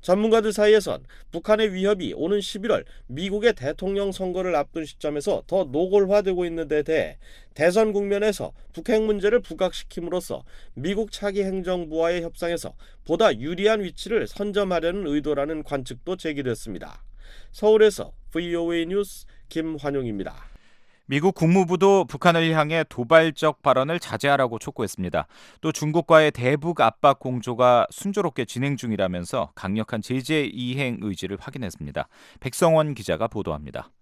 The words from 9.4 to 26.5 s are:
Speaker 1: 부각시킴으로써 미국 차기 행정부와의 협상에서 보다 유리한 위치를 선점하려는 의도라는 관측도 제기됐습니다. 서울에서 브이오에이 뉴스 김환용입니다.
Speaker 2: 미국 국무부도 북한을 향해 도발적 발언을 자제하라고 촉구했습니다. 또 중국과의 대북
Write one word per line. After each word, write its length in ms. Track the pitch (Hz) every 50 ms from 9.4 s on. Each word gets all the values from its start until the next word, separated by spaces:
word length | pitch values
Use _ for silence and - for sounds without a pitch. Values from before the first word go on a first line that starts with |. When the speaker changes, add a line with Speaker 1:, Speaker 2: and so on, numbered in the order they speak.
Speaker 1:
부각시킴으로써 1000 | - - 165 156 190 185 - - - - - - 170 170 170 180 175 - 110 69 - - - - - - -
미국 380 | - 123 165 196 190 226 214
차기 320 | - - - 202 196 202 196
행정부와의 800 | 190 190 190 180 175 185 180 175 156 156 160 165 170 175 175 170
협상에서 500 | 170 - - - 170 170 165 - 82 - - - - - - - -
보다 300 | 226 - 226 208 147 107
유리한 440 | 120 147 175 175 196 208 220 214
위치를 460 | 202 175 160 - - 196 220 220 139 107
선점하려는 800 | - - 202 208 196 208 202 190 185 170 156 165 175 202 196 156
의도라는 560 | 143 151 143 147 147 139 143 147 165 156 147
관측도 520 | - 143 139 131 123 131 127 - - 185
제기됐습니다. 880 | 180 - 160 151 139 139 127 117 - - 113 101 85 80 78 - - - - - - - - - - - -
서울에서 600 | - - - 208 214 220 214 214 202 - - - - - - -
브이오에이 560 | - 160 175 175 170 170 170 170 170 170 165 165
뉴스 400 | 185 202 202 196 - - - - - - - -
김환용입니다. 840 | - 165 160 160 160 147 139 147 143 139 131 117 107 101 92 76 - - - - - - _ - - - - _ _ _ _ _
Speaker 2:
미국 220 | 135 147 147 190 185
국무부도 720 | - 165 160 175 190 185 165 180 175 185 196 202 196 175
북한을 460 | 131 - 139 - 180 170 170 165 160
향해 320 | 160 160 151 151 156 165 156 -
도발적 760 | - - 123 117 165 160 160 165 147 - - 156 151 _ _
발언을 340 | 143 131 127 131 143 165 175
자제하라고 640 | - - - 107 - 143 143 139 135 123 113 110
촉구했습니다. 680 | - - 135 - 120 95 - - 92 87 76 82 76 _ _ - - - - _
또 120 | - 156
중국과의 580 | 151 - - 151 151 175 165 - 165 156 156 151
대북 520 | - - 120 127